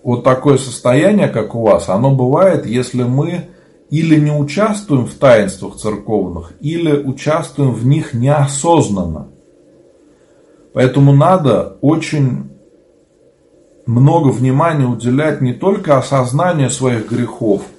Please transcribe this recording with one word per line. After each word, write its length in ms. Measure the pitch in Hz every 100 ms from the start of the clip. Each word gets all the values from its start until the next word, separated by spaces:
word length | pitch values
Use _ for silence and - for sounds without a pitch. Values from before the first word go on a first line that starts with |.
вот 180 | - 120
такое 360 | 135 127 147 131
состояние, 680 | - - 123 131 185 208 143
как 260 | 120 104
у 80 | 117
вас, 260 | 110 87 -
оно 260 | 95 135
бывает, 520 | 135 123 151 190 135 110
если 360 | 120 123 123
мы 460 | 123 131 165 175 175 - _ _ _
или 320 | 151 160 151
не 100 | 147
участвуем 760 | 147 143 - 214 208 - 139 107
в 80 |
таинствах 640 | - 135 113 95 - 98 -
церковных, 760 | 110 104 - 104 92 85 - -
или 320 | 147 165 160
участвуем 800 | 143 135 - 147 160 - - 135
в 140 | 110 120
них 260 | 156 151
неосознанно. 1160 | 117 131 147 139 - 170 165 104 98 85 76 - _ _ _ _ _ _ _ _ _ _ _ _ _ _
Поэтому 400 | 131 127 139 139
надо 640 | 139 160 185 143 104 - -
очень 680 | 135 160 - 156 131 101 - - _ _ _ _ _ _ _ _ _ _ _ _ -
много 420 | 117 139 165 143
внимания 580 | 110 131 135 170 151 127
уделять 540 | 110 120 131 156 143
не 140 | 127
только 420 | 120 185 202 160 135
осознанию 720 | - 139 123 139 180 165 127
своих 400 | - 131 117 104
грехов 520 | 120 120 - 113 98 -